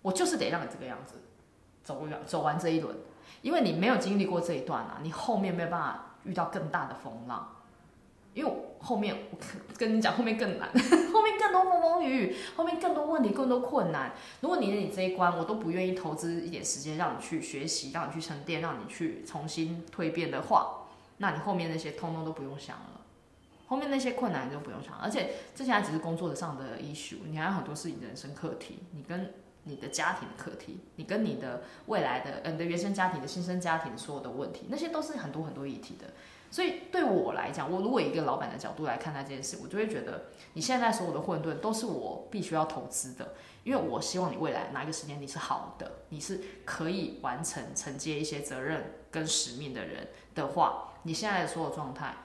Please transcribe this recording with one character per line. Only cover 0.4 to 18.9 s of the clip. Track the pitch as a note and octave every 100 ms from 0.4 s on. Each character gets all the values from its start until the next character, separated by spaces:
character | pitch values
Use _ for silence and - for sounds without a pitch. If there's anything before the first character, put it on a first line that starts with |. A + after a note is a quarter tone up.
| -
让 | E3
你 | C3+
这 | -
个 |
样 | B2+ A#2+ C#3
子 | - - - - - - -
走 | - C#3
完， | D3+ D3+ D3+
走 | E3
完 | D3+ D#3
这 | E3
一 | D#3+
轮， | D#3+ - - - - -
因 | B3+
为 | E4
你 | G#3
没 | D#3+ G#3
有 | A3
经 | F#3+ G3+
历 | F3+
过 | F3
这 | E3+
一 | D#3+
段 | - B2
啊， | - -
你 | D#3
后 | - - G#3
面 | G3
没 | F3
有 | E3+
办 | E3+
法 | C#3+ - - -
遇 | -
到 | F3 E3
更 | G3 D3+
大 | E3+ C3
的 | B2
风 | C3 A2+ A#2+
浪， | A#2 - - - - - - - - -
因 | -
为 | C#4+
我 | - - -
后 | - A3
面， | G#3 - -
我 | - - - - -
跟 | A3 A3
你 |
讲， | A3
后 | -
面 | A3+ A3
更 | G#3 -
难， | - B3 -
<laughs> | E4+ E4+
后 | G#4+
面 | G#4+ G#4+
更 | G#4+
多 | F#4 F#4+
风 | F4
风 | E4 F4
雨 | C#4 C4
雨， | F#3 - - -
后 |
面 | E4 E4
更 | F4+
多 | D4+ D4+
问 | D#4+
题， | G#3+
更 | A#3 B3+
多 | B3
困 | B3 C#4 F3
难。 | D3+ C3 - - -
如 | D4
果 | F4+
你 | G3+
连 | G3+
你 | F3+
这 | F#3
一 | F#3
关 | F3+ F3 E3+
我 |
都 | E3
不 | A3 E3
愿 | F3+ F#3
意 |
投 | F#3 D#3+ D#3+
资 | E3+ E3+
一 | E3+
点 | E3+
时 | - C#3
间 | D3 D#3
让 | E3 -
你 |
去 | - E3
学 | - C#3
习， | D#3 - C#3
让 | E3 D#3+
你 |
去 | E3
沉 | D#3 C#3+
淀， | D3 D#3
让 | E3 C3+
你 |
去 | -